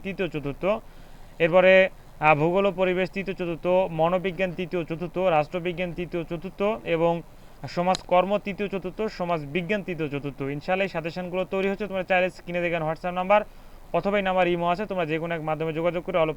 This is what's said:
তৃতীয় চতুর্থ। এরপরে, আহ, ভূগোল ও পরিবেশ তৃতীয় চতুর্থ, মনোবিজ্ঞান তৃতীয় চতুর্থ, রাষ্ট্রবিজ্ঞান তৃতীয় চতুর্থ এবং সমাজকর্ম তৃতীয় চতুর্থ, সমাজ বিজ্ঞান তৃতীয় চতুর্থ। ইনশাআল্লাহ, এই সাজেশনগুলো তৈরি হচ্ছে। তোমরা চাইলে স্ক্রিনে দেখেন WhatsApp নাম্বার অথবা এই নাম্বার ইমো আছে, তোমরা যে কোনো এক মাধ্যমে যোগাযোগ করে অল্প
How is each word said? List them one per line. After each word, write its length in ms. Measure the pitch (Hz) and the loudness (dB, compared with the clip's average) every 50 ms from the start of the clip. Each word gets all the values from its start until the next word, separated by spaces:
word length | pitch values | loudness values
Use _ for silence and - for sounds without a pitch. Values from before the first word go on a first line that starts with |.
| 151 | -6
তৃতীয় 240 | 196 190 - 190 160 | -6 -4 -4 -4 -4
চতুর্থ। 360 | - 151 131 139 135 - 170 - 214 - - - - - - - - - - - - - | -4 -4 -6 -6 -6 -2 0 0 0 -2 -4 -12 -18 -20 -20 -18 -18 -18 -18 -10 -2 0
এরপরে, 340 | 160 170 165 185 180 185 190 190 190 | 2 4 6 8 8 8 8 8 8
আহ, 520 | 185 - - - - - - 151 156 156 143 | 6 2 -8 -20 -18 -6 2 4 6 6 6
ভূগোল 240 | 151 170 175 196 196 | 4 2 4 4 2
ও 60 | 202 175 | 2 2
পরিবেশ 360 | 180 185 185 180 180 185 175 - | 2 2 2 2 0 0 -2 -4
তৃতীয় 220 | 196 190 190 185 - | -6 -6 -6 -6 -6
চতুর্থ, 260 | 180 170 170 147 - 175 180 185 190 175 165 156 | -4 -6 -6 -4 0 2 2 4 2 2 2 2
মনোবিজ্ঞান 500 | 160 170 180 185 170 196 170 165 190 180 160 185 | 2 2 2 2 0 -2 -2 -2 -2 -2 -2 -4
তৃতীয় 240 | 185 160 185 180 160 | -6 -4 -4 -4 -4
চতুর্থ, 320 | - 165 151 175 160 - 185 | -4 -6 -6 -6 -6 -4 0
রাষ্ট্রবিজ্ঞান 720 | 185 190 165 151 151 151 - 180 165 180 170 156 185 175 160 - | 2 2 4 2 2 0 -2 -4 -4 -4 -4 -4 -4 -6 -4 -6
তৃতীয় 240 | 180 151 - 175 160 | -6 -6 -6 -6 -6
চতুর্থ 360 | - 170 165 - 190 - - 196 208 226 220 - | -6 -6 -8 -8 -8 -6 -2 -2 -2 -2 -2 -4
এবং 280 | 165 170 160 165 170 170 170 165 - - - - - - - - 135 - | -2 0 2 2 2 2 0 -4 -10 -16 -20 -20 -20 -18 -14 -12 -8 -4
সমাজকর্ম 560 | 175 175 185 185 - - - 180 175 180 190 208 202 | -2 2 2 0 0 0 2 4 4 4 4 2 -2
তৃতীয় 300 | - 202 190 160 208 196 | -2 -4 -6 -4 -4 -4
চতুর্থ, 320 | 196 190 165 185 165 - 220 214 - - | -4 -6 -6 -6 -6 -4 -6 -4 -4 -4
সমাজ 220 | 180 170 175 160 147 139 143 | -2 -2 -2 -2 -2 -4 -4
বিজ্ঞান 260 | 185 175 165 214 208 180 | -4 -2 -2 -2 -2 -2
তৃতীয় 220 | - - 156 160 139 | -4 -4 -4 -4 -4
চতুর্থ। 320 | 143 143 131 143 131 - 139 135 143 | -4 -4 -6 -6 -6 -6 -6 -6 -6
ইনশাআল্লাহ, 300 | 147 - - 185 190 196 180 | -4 -2 -2 0 0 0 -2
এই 40 | - | -2
সাজেশনগুলো 480 | 165 151 170 - 185 180 180 170 185 185 | -4 -6 -6 -6 -6 -8 -4 -4 -4 -4
তৈরি 240 | 180 190 190 190 196 | -2 -2 0 0 0
হচ্ছে। 160 | 196 196 208 185 | -2 -2 -4 -6
তোমরা 140 | 190 190 180 - | -4 -4 0 2
চাইলে 180 | 190 180 180 180 | 2 4 4 2
স্ক্রিনে 300 | - - - - 175 175 175 | -2 -6 -10 -6 -4 -2 0
দেখেন 180 | 175 165 170 156 156 | 0 0 0 -2 -2
WhatsApp 280 | 160 - - 180 175 180 | -4 -4 -4 -6 -4 -2
নাম্বার 200 | 185 185 208 214 208 - - - - - - - - - - | 2 4 4 4 4 2 -10 -20 -20 -20 -20 -20 -8 -4 -2
অথবা 240 | 170 165 196 202 208 | -2 0 2 0 0
এই 40 | 190 190 | 2 2
নাম্বার 180 | 185 185 180 175 | 2 2 4 2
ইমো 180 | 175 170 170 175 175 | 2 2 2 0 0
আছে, 120 | 175 214 196 | 0 -2 -4
তোমরা 140 | 196 185 170 | -2 -2 -2
যে 100 | 147 160 160 | -2 -2 -2
কোনো 140 | 165 170 170 | -2 -4 -4
এক 80 | 160 151 156 | -4 -2 -4
মাধ্যমে 240 | 156 151 160 160 156 | -2 -2 -2 -4 -2
যোগাযোগ 300 | 160 165 175 160 175 165 | 0 0 0 0 -2 -4
করে 120 | - 185 175 | -2 0 2
অল্প 160 | 160 156 151 | 2 2 2